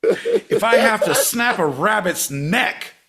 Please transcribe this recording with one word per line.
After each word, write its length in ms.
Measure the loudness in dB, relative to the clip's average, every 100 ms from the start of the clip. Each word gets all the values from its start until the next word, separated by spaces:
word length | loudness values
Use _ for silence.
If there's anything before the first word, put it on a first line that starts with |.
If 600 | 0 -2 0 -2 0 0
I 120 | 4 4
have 280 | 4 2
to 100 | 0
snap 440 | 0 0 0 0 0
a 80 | 0
rabbit's 640 | 0 0 0 -2 -4 -4
neck 640 | -4 -2 0 -2 -4 -14 -18